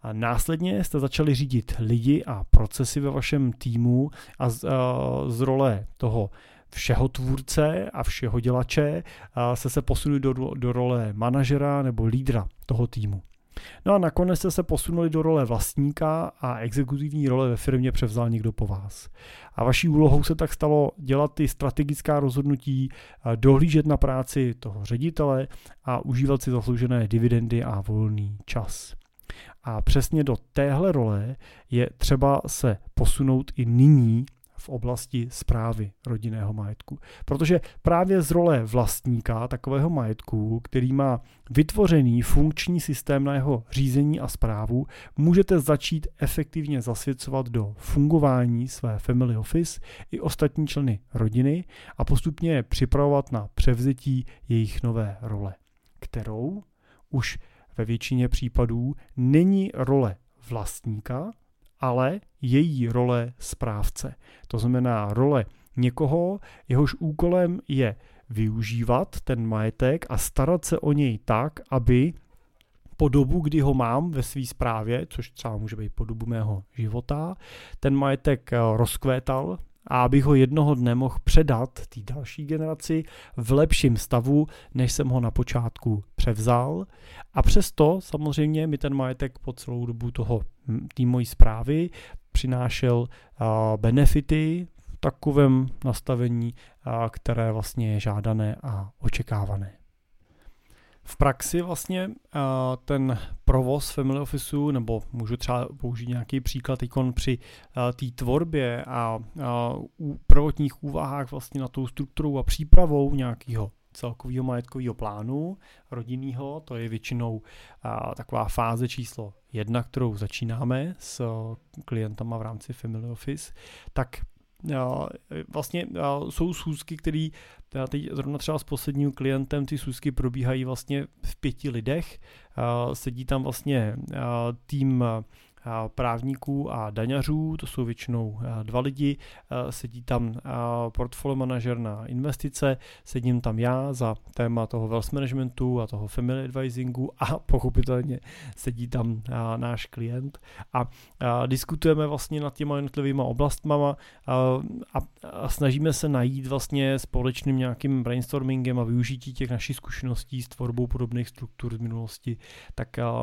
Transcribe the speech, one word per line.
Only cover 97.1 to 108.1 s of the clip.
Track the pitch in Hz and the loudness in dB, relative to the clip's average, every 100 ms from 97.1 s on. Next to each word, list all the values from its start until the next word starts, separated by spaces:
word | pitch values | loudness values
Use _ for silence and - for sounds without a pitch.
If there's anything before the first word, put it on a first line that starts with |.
které | - - 117 113 | -4 -2 0 0
vlastně | 110 - - 110 | 0 -4 -2 0
je | 104 | 0
žádané | 110 104 107 110 107 113 | 0 -2 0 0 -2 -4
a | 139 101 98 _ | -6 -6 -8 _
očekávané. | - - 120 107 101 101 98 - _ _ _ _ _ _ - - _ - _ _ - | 0 0 -2 -2 -2 -4 -6 -14 _ _ _ _ _ _ -20 -20 _ -20 _ _ -20
V | - | 2
praxi | 139 127 - 170 | 2 2 -2 -4
vlastně, | 175 170 - 185 190 | -2 -8 -4 -4 -4
eh, | 220 _ - 135 131 131 127 | -10 _ -4 -2 0 -2 -4
ten | - 139 131 120 - - | -4 0 0 -2 -6 0
provoz | - 131 127 143 131 | 4 4 4 0 -2
family | - 135 135 | -2 -2 -2
officeu, | 143 143 - 147 147 | -4 -6 -4 -2 0
nebo | 135 113 113 - | 0 -2 -4 -4
můžu | 120 110 123 | -8 -6 -4
třeba | - 123 131 143 | -2 -2 -4 -8
použít | 127 120 120 | -8 -6 -6
nějaký | 123 117 135 | -6 -2 -2
příklad | 127 135 123 131 | -2 -4 -4 -4
ikon | 123 - 127 | -2 0 0
při, | 123 - 123 | -2 -2 -4
eh, | - - - - 123 | -6 -20 -12 -4 -4
té | 123 | -2
tvorbě | 127 | -8